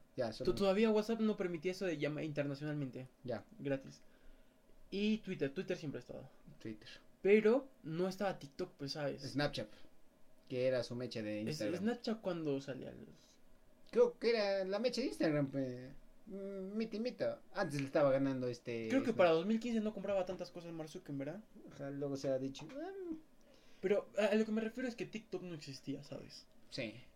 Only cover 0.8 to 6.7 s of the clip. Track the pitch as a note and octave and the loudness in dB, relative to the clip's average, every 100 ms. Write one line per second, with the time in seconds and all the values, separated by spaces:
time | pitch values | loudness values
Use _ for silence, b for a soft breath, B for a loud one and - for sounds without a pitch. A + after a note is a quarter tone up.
0.8 | A3 G#3+ G#3 A3+ A3 G#3 F3+ E3+ F3+ F3+ | 6 6 2 2 2 2 -2 0 -2 -2
1.8 | F#3+ D3+ D3 D3 D#3 D3 C#3+ C#3 D3+ D3+ | -2 0 0 0 -2 0 -2 -2 -4 -2
2.8 | C3+ B2 C3 _ B2 A2 - - C#3 C3+ | -4 -6 -14 _ -6 -6 -6 -8 -2 -2
3.8 | - - b b b b b b _ - | -2 -18 b b b b b b _ -20
4.8 | - F#3+ G#3 G#3+ - D#3+ C#3 F#3 F#3 F3+ | -8 0 2 2 -2 -2 -2 -2 -4 -4
5.8 | D3+ B2 - C3 B2+ - - - A2+ | -4 -8 -10 -12 -12 -18 -20 -12 -10